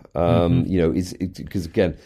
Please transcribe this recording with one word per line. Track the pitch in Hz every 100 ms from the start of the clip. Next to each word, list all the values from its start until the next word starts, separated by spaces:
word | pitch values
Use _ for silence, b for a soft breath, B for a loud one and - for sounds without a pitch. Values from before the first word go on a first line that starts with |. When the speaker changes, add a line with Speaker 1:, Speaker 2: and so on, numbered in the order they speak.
| -
Speaker 1:
Um, | - 85 85 85 85
Speaker 2:
Mm-hmm. | -
Speaker 1:
you | 92
know, | 82
is | 67 90
it, | - 95 - 69
'cause | 101 82
again, | 110 90 -